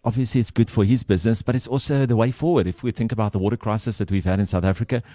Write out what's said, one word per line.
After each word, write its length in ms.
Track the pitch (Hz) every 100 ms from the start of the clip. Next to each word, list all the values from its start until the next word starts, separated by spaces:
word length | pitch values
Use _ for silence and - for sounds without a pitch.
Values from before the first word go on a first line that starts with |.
obviously 360 | - 117 127 131
it's 100 | 113
good 180 | - 113
for 140 | -
his 200 | 98 127
business, 380 | - 92 104 113
but 140 | - 123
it's 100 | -
also 380 | 131 - 139 131
the 120 | 113
way 120 | 120
forward. 360 | 123 156 156 90
If 160 | 87
we 80 | 120
think 200 | - 113
about 200 | 110 104
the 80 | 101
water 180 | 98 113
crisis 400 | 113 107 117 107
that 140 | 101
we've 140 | 98 90
had 140 | 98
in 60 | 101
South 200 | 92 92
Africa, 360 | 95 117 120 -